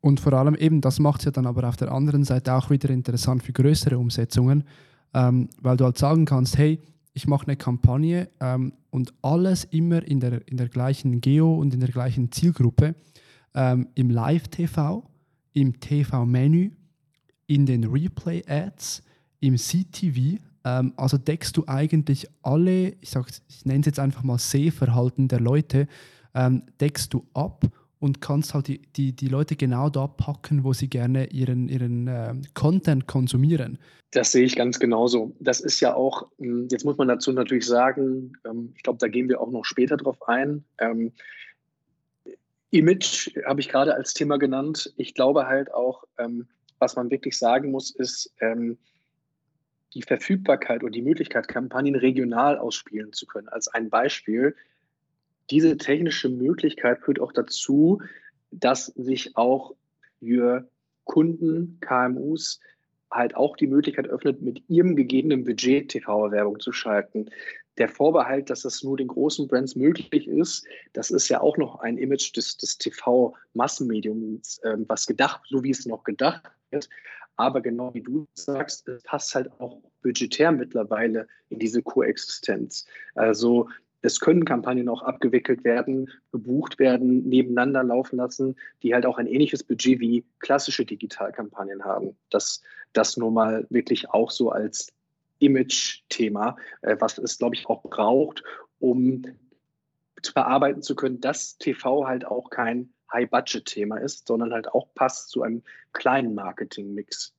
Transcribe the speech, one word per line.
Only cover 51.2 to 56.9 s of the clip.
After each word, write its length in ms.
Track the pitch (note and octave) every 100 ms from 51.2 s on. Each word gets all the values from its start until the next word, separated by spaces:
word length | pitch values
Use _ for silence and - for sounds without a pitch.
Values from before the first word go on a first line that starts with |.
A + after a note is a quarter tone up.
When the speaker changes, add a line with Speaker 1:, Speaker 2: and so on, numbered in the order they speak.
| - A#2+ A2
Speaker 2:
Kampagnen 480 | B2 B2+ B2 C#3 C3+
regional 640 | C3 B2+ A#2+ A#2 C#3 C#3+
ausspielen 540 | B2 - - G#2+ G#2+
zu 140 | - -
können. 220 | A2 G#2+
Als 200 | A2+ -
ein 220 | A2+ A2+
Beispiel, 640 | A2+ C3+ - - A2 C#3 D3 _ _ _ _ _ _ _ _ _
diese 280 | C#3+ E3 D3+
technische 500 | - D3 E3+ D3+ C3
Möglichkeit 720 | B2+ B2+ F3 D#3 - A#2+